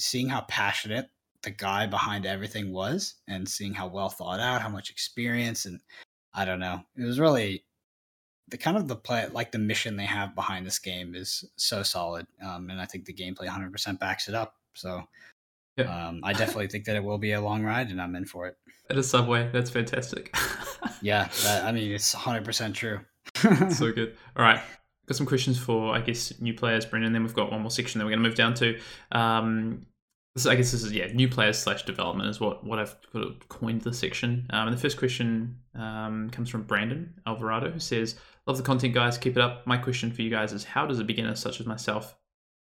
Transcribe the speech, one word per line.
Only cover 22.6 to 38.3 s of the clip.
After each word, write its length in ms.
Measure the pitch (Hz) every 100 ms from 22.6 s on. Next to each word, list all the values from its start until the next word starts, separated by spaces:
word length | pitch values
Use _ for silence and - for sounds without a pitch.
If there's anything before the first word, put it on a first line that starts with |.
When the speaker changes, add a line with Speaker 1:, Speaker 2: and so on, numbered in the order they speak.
| 113 95
Speaker 1:
true. 240 | 117 104 - _ - -
<laughs> 360 | 220 156 190
Speaker 2:
So 200 | 147 117
good. 240 | 113 113 - - -
All 80 |
right, 180 | 120 110 - - _ _ -
got 100 | 135
some 80 | 143
questions 320 | 131 127 123
for, 360 | - 113 110 117
I 60 |
guess, 380 | 120 117 - -
new 140 | 117
players, 320 | 113 120 113 110
Brendan, 260 | 113 113
then 120 | 113
we've 100 | 113
got 180 | 117 104
one 100 | 107
more 100 | 104
section 260 | - 120 113
that 80 | 107
we're 60 |
gonna 100 | 110
move 140 | 117 113
down 180 | 117 123
to. 240 | 117 113 - - -
Um, 760 | 117 113 113 113 110 110 117 - _ _ _ _ 127
this, 100 | 120
I 100 | 123
guess 160 | 123
this 120 | 120
is, 80 | 113
yeah, 140 | 104 92
new 200 | 120 127
players 300 | 123 107 104
slash 260 | - 98 -
development 440 | 95 87 95 101
is 100 | 104
what, 240 | 107 -
what 140 | 110 110
I've 180 | 104 - -
kind 140 | 113 104
of 240 | - -
coined 320 | - 117 113
this 160 | 120 120
section. 480 | 131 - 120 123 123
Um, 160 | 110 110
and 100 | 123
the 20 |
first 180 | 143 143
question, 580 | 127 123 117 113 117 123 -
um, 560 | - 110 110 110 110 110
comes 200 | 120 120
from 140 | 120
Brandon 560 | 107 104 110 143 170 - -
Alvarado, 460 | 113 113 110 160
who 80 | 165
says, 360 | - 117 113 - -